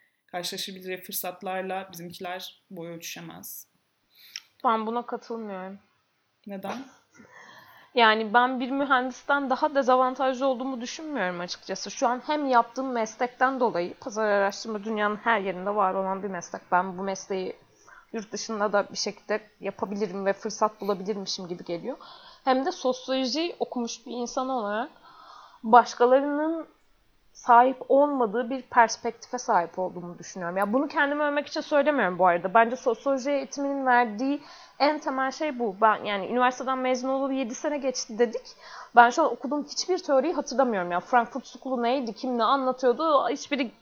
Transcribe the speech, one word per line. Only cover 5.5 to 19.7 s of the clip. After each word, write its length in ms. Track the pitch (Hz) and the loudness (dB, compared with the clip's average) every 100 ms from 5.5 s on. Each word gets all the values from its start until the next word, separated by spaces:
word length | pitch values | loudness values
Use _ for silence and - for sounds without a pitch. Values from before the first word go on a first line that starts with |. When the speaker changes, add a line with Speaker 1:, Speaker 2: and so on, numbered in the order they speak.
| 185 190 196 _ _ _ _ _ _ 202 | -10 -12 -16 _ _ _ _ _ _ -14
Speaker 1:
Neden? 380 | 196 196 233 269 _ _ - - - - - - - - 247 | -12 -10 -10 -12 _ _ -20 -20 -20 -20 -20 -20 -20 -6 4
Speaker 2:
Yani 380 | 226 220 214 | 4 4 2
ben 260 | 233 247 254 | 2 2 0
bir 120 | 247 | -4
mühendisten 800 | 277 277 254 254 - - 285 269 | -2 2 2 0 -6 -2 0 0
daha 260 | 254 302 277 | 0 0 2
dezavantajlı 720 | 240 254 254 262 262 247 269 | 4 4 4 0 -2 0 0
olduğumu 340 | 247 262 254 | -2 -4 -6
düşünmüyorum 580 | 247 - 311 269 180 175 | -8 -10 -8 -4 -2 -4
açıkçası. 520 | 180 - - 190 202 | -8 -10 -10 -8 -8
Şu 160 | - 247 | -2 -2
an 140 | 247 277 | -2 -4
hem 220 | 302 277 | -2 2
yaptığım 440 | 247 233 254 269 | 4 2 -2 -6
meslekten 680 | 240 220 - 247 - 262 262 | -4 -4 -4 -4 0 0 2
dolayı, 340 | 226 165 175 | 0 0 -6
pazar 320 | - 262 208 214 | -8 -10 -2 0
araştırma 540 | 202 196 202 226 214 | 2 0 -2 -8 -8
dünyanın 320 | 214 214 208 208 | -6 -2 -2 0
her 240 | 233 220 | 0 0
yerinde 360 | 190 180 196 208 | 0 -4 -2 0
var 180 | 190 | 2
olan 300 | 190 190 190 | 0 -2 -4
bir 40 | 202 | -6
meslek. 340 | 180 - 190 - | -8 -10 -12 0
Ben 260 | 180 190 180 | 2 2 -4
bu 60 | |
mesleği 520 | 196 190 - 190 185 - _ _ _ - _ | -6 -6 -6 -6 -6 -10 _ _ _ -20 _
yurt 180 | 226 208 | -12 -10
dışında 420 | 214 - 214 208 | -10 -6 -2 0
da 140 | 202 190 | 0 0
bir 60 | - | -4
şekilde 440 | - - - 156 - - | -8 -8 -6 -6 -6 -12
yapabilirim 640 | 196 | -10